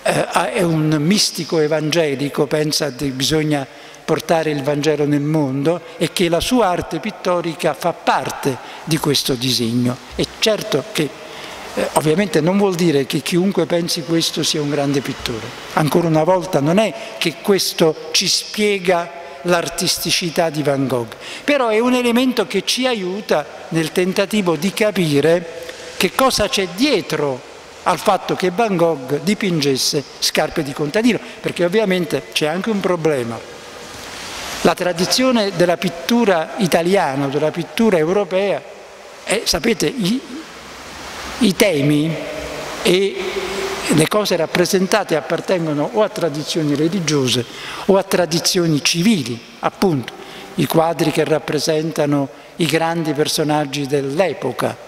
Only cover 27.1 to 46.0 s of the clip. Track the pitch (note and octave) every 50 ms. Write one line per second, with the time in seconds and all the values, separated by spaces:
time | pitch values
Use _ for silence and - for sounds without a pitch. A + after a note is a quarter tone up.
27.1 | F3+ D3 D3 C#3+ C3 B2 - - - - - - - - - - F3+ D#3 - -
28.1 | G3 F3+ - - D#3+ C3 - F3+ F3 F3 A#3 A3 G3 E3+ E3+ E3+ D#3+ C#3+ C3+ B2
29.1 | C#3 D3 D3 E3+ G#3+ - - G3 F3 D#3+ C#3 C#3+ C3+ B2 - - - D3+ C3+ -
30.1 | - - - - - - D#3+ D3+ - - D#3 C3+ C3+ - D#3+ D3 C#3+ G#3 A3 B3
31.1 | G#3 D3+ - - - - - D#3+ C3+ - F3 F3 F3 A3 A3 G3 F#3 F#3 F3 D3
32.1 | - C#3 - - - - D#3 D3+ D#3+ F3+ F#3+ A3+ A3 G3+ F#3 F#3+ F3+ E3+ D3+ D#3+
33.1 | D3+ C3 A#2+ A#2 A#2 A2+ - - - - - - - - - - - - - -
34.1 | - - - - - - - - - - - F#3 E3 - F#3 F3+ F3+ E3 F#3 -
35.1 | - - B3+ C4 B3+ A#3 G#3 G3 F#3+ D#3+ F3 F3 E3+ E3 - F#3 - - - -
36.1 | A#3+ A#3+ A#3 G3+ F#3 E3 D#3+ D#3+ - - A3 E3 - F3+ E3+ F3 F#3+ G3+ F3 D3
37.1 | C3 C#3 C#3+ C#3 C3+ D3 D3 D#3 D3+ E3+ E3 - - - A3+ A3 G3 E3+ D#3 D#3+
38.1 | F#3 G3+ G#3 F3+ F#3+ F#3 G3+ G3+ E3 C3 - - - - - - - - - -
39.1 | - - - - - G3+ - - - E3+ C#3 A#3 A3 D#3+ - D3+ G#3+ C4+ G3 E3+
40.1 | A3+ C4 - - B3 D#4 D#4+ - - - - - - - - - - - - -
41.1 | - - - - - - C4 G#3 F3+ - A#3 G3+ F3 C#3+ C#3 C#3+ D3+ D3 D3+ D#3+
42.1 | D#3+ - - - - - - - - - - - - - - - F3+ F#3 G3 G3
43.1 | A#3 - F#4 F#4 - - - - - - - - - - - - C#4 D3+ D#3 -
44.1 | - G#3 G#3 F#3+ F#3+ E3 D#3+ D3 - - F3 E3 - F#3+ F#3 F#3 - G#3+ F#3+ -
45.1 | E3+ D3+ - - E3+ D#3 - - G3+ F3+ E3 D#3 D3+ C#3+ C#3+ E3 A#3+ A3